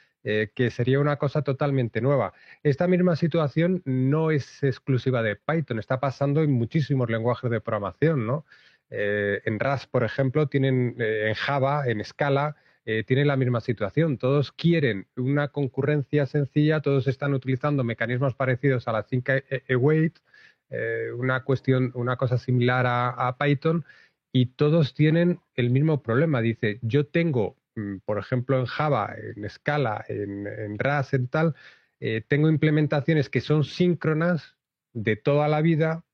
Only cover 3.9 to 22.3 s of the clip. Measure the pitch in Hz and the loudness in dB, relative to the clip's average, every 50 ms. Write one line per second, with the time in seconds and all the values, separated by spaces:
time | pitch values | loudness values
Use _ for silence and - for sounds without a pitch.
3.9 | 131 131 127 131 143 156 160 160 160 147 127 - - - - 139 120 - _ - | -2 0 2 2 0 0 0 0 0 -2 -2 -6 -10 -2 -2 -2 -2 -2 _ 0
4.9 | 135 123 - 131 127 120 113 107 104 - _ - 151 170 147 - 120 110 107 - | 0 0 2 0 0 0 0 -2 -2 -4 _ -2 -2 -2 -2 -2 -4 -6 -4 -4
5.9 | 135 123 - 139 131 - 139 143 143 151 160 151 139 120 117 117 - 165 143 - | -4 -2 -2 -4 -2 -2 -2 0 2 2 2 2 2 2 0 0 0 -2 0 0
6.9 | 147 131 123 117 113 113 113 120 117 - - 120 117 110 - - 110 107 101 95 | 0 0 0 0 -2 -2 0 -2 -2 -2 -2 -2 -2 -2 -2 -2 -4 -2 -4 -4
7.9 | 87 - 143 156 165 139 113 107 123 156 - _ - - _ - _ _ _ _ | -2 0 0 2 2 0 -2 -2 -4 -6 -6 _ -20 -20 _ -20 _ _ _ _
8.9 | - 110 104 101 104 104 101 101 101 101 - - 110 104 - 131 143 127 - - | -6 -4 -2 -2 0 0 0 0 -2 -2 -4 -4 -4 -4 -2 -4 -4 -4 -6 -4
9.9 | _ 123 120 107 - - 139 131 123 151 156 139 - 143 135 135 131 127 123 120 | _ -2 -2 -2 -2 -2 -2 -2 0 0 -2 0 0 0 0 2 2 2 0 -2
10.9 | - 120 120 107 110 107 107 110 107 - - - 139 143 131 135 143 151 139 127 | -2 -4 -4 -2 -2 0 0 -2 -2 -2 -2 -2 0 0 0 0 0 0 -2 -2
11.9 | 113 107 101 - - - 151 143 139 139 143 151 151 - _ _ _ _ _ - | -2 -4 -6 -8 -4 -4 0 0 2 0 0 -2 -4 -8 _ _ _ _ _ -4
12.9 | 110 110 107 - 127 135 143 147 143 131 131 123 123 117 - - 117 - 107 98 | -4 -4 0 0 0 2 2 2 2 2 2 2 0 -2 -2 -4 -4 -4 -4 -2
13.9 | - - 165 165 139 104 - 127 139 147 139 - - - - 165 170 165 147 123 | 0 0 0 0 0 -2 0 0 2 2 0 -2 -4 -2 2 2 2 4 2 0
14.9 | 107 98 92 - _ - 123 131 143 147 147 139 - 143 143 123 - - 135 143 | -2 -2 -6 -10 _ -6 -2 -2 0 0 -2 -2 -4 -4 -4 -4 -4 -2 -2 0
15.9 | 151 151 135 - - 147 143 131 - 151 143 127 - 151 147 151 156 156 147 143 | 0 0 -2 0 0 0 0 0 0 -2 -2 0 0 2 2 2 2 0 0 0
16.9 | 139 135 120 135 123 - - 139 143 131 - 127 135 123 - 147 147 139 123 117 | 0 2 2 0 -2 -2 -2 -2 -2 -2 -2 -2 -4 -2 0 0 0 0 0 0
17.9 | 113 - 117 113 127 123 139 135 117 - 135 127 127 120 - 143 135 123 - - | -2 -2 -2 -2 -2 0 0 -2 -2 -2 0 0 0 2 2 2 2 2 -2 -2
18.9 | 113 110 104 - - 127 123 - 135 135 - _ 139 123 - _ 131 123 120 147 | -2 -2 -2 -2 -4 -4 0 0 -2 -2 -2 _ -8 -8 -2 _ 0 2 4 4
19.9 | 156 160 160 170 - _ _ _ _ - - - _ _ _ _ 127 117 113 113 | 4 4 2 0 -2 _ _ _ _ -20 -20 -20 _ _ _ _ -8 -6 -6 -4
20.9 | 113 113 113 113 117 120 123 131 131 131 - - 135 127 - - 131 127 127 123 | -4 -4 -6 -6 -6 -4 -4 -2 -2 -2 -2 -2 -2 -2 2 0 2 2 2 -2
21.9 | 123 127 120 123 127 - 139 120 | -2 -4 -4 -4 -2 -2 0 0